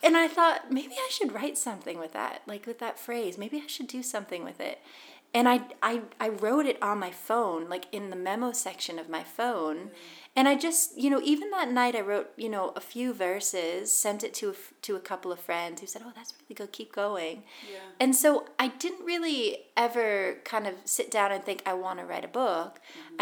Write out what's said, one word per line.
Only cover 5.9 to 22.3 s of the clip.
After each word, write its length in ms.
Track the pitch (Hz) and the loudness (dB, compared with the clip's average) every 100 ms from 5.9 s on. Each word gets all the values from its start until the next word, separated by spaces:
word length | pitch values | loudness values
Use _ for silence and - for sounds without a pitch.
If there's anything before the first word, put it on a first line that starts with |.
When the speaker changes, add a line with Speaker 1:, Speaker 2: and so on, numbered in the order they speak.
| 233 214 - | 0 -6 -4
Speaker 1:
I 120 | 220 | -4
wrote 340 | 202 214 277 | 0 2 4
it 180 | 285 - | 2 0
on 160 | 208 208 | 0 0
my 120 | 185 | -4
phone, 580 | - - 233 208 165 170 | -6 0 2 2 0 -4
like, 180 | 180 - | -6 -6
in 160 | 208 196 | -8 -6
the 80 | 185 | -4
memo 360 | 180 208 247 | -2 0 -2
section 460 | 233 190 180 - 165 | -2 -4 -6 -6 -8
of 120 | 160 | -6
my 120 | 160 | -8
phone. 540 | - - 240 214 156 156 | -6 -2 0 0 -2 -4
Speaker 2:
Mm. 140 | 202 - - - - - | -8 -14 -18 -20 -4 4
Speaker 1:
And 100 | 269 | 6
I 60 | |
just, 420 | 277 330 330 - - | 6 2 2 2 2
you 100 | 277 | 2
know, 100 | 277 | 4
even 280 | - 294 403 | 4 2 2
that 200 | 381 277 | -2 2
night 240 | 247 247 233 | 4 4 2
I 40 | |
wrote, 280 | 202 202 - - | 0 0 -2 -6
you 120 | 220 | -4
know, 220 | 208 185 - | -2 -2 -4
a 40 | |
few 320 | - 240 254 | -8 -4 -2
verses, 760 | 208 180 196 - 190 165 180 208 | 0 0 0 0 0 -2 -2 0
sent 320 | - 214 208 | 2 2 0
it 100 | 226 | -4
to 140 | - 208 | -4 -4
a 40 | |
f-, 200 | 190 - - | -4 -10 -12
to 120 | - | -6
a 60 | 196 | -4
couple 320 | - 185 185 | -4 -6 -6
of 60 | 175 | -6
friends 400 | - 170 170 170 | -4 -4 -4 -8
who 60 | 190 | -12
said, 160 | - | -12
"Oh, 80 | 233 | -14
that's 200 | 226 233 - | -16 -16 -16
really 120 | - | -14
good, 180 | 214 208 | -12 -10
keep 200 | - 220 | -10 -8
going." 500 | 202 202 196 165 190 - - - | -2 -2 -2 -4 -6 -14 -18 -14
Speaker 2:
Yeah. 80 | 196 190 - | -14 -8 2
Speaker 1:
And 160 | 262 | 4
so 300 | 262 302 277 - - | 6 6 6 2 -2
I 100 | 254 | -2
didn't 360 | - 349 359 339 | -2 -6 -6 -4
really 580 | 349 330 277 214 - - - | -2 0 2 0 -2 -4 2
ever 580 | 233 233 226 202 185 - | 2 2 2 2 0 -4
kind 220 | - 220 208 | -4 -4 -2
of 80 | 185 | -6
sit 260 | - - 226 | -4 -2 0
down 220 | 220 202 | 2 2
and 100 | 196 | 2
think, 200 | 196 196 | -2 -4
"I 80 | 190 | -2
wanna 320 | 185 185 180 | -2 -2 -6
write 200 | 180 175 | -6 -6
a 40 | |
book." 520 | 180 | -4